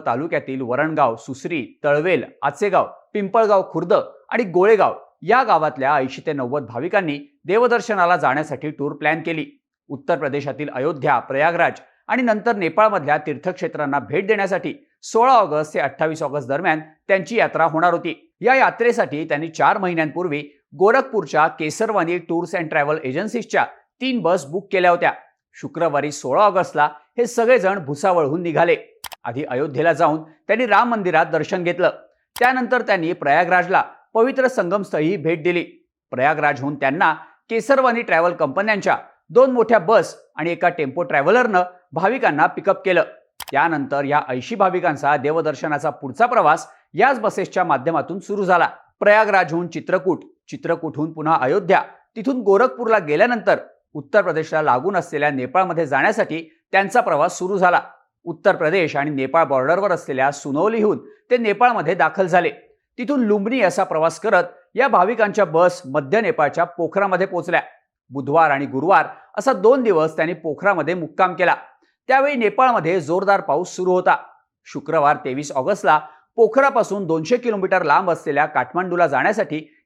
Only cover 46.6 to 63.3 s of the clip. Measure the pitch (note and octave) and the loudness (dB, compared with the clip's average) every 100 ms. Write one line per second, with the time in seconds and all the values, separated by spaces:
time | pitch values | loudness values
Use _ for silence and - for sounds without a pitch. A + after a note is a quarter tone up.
46.6 | - _ _ D3+ B3+ B3 G#3 G3+ F3 F#3+ | -2 _ _ 0 2 2 -2 -4 -4 -2
47.6 | E3+ C#3 D3 D#3 C3+ F#3 - G3+ F#3 F3 | 0 0 0 -2 -4 -8 -6 -4 2 2
48.6 | D3 - _ - G#3 G#3 G#3+ F#3+ E3 E3+ | 2 -2 _ 0 4 4 4 2 2 -2
49.6 | F3 D#3+ D3 F3+ F3+ C#3+ - _ - C#3+ | -4 -8 -2 -2 0 -4 -8 _ -18 -8
50.6 | E3 E3 D#3+ A2+ D#3+ D#3 D3+ D#3+ C3 F#3+ | -4 -4 -4 -6 -6 -4 0 0 2 0
51.6 | F3+ F#3 - - _ A3+ G#3+ B3+ G3+ G3 | 2 2 0 -12 _ -8 -4 0 2 4
52.6 | B3+ A#3 A3+ G#3+ D3+ D3+ A#3+ A#3+ F#3+ D3+ | 2 0 0 0 2 2 2 2 0 0
53.6 | - _ _ D#3 - G#3+ F3+ D#3 D#3 D#3 | -4 _ _ -16 -2 0 0 -2 -2 -2
54.6 | D3+ B2+ F3 F#3 C#3+ D3 D3 C3+ B2+ F3+ | 2 0 0 -4 -4 -2 -2 -2 -2 0
55.6 | F#3 E3 D3+ C3+ F#3 A3 F#3 D#3+ E3 _ | 0 -2 -2 0 0 0 -4 -6 -12 _
56.6 | _ F#3+ G3 A#3+ G#3+ D3 F3 - F#3 G3 | _ -2 2 0 2 2 0 -2 -4 2
57.6 | F3+ D#3+ - - _ _ E3+ D#3+ G3+ E3 | 2 2 -2 -12 _ _ -14 -2 0 2
58.6 | D#3 F#3+ D#3 C#3+ D3+ C#3 C3 E3 D3 C3+ | 0 0 0 -2 -4 -4 0 2 2 2
59.6 | C3+ F3+ G3+ D#3+ - C3 C#3 C#3+ C#3+ C#3+ | 2 2 0 -2 -4 -2 0 -2 -6 -2
60.6 | G#3 A3+ G#3+ C#3 - - - B3 A3 G3+ | 0 2 0 0 -8 -20 -2 0 0 2
61.6 | B3 G#3+ D#3 F3+ D#3 - F#3 F3+ D#3+ - | 2 2 -2 0 0 0 0 2 0 -4
62.6 | _ _ _ - A#3+ C#4+ G#3+ | _ _ _ -8 -4 0 0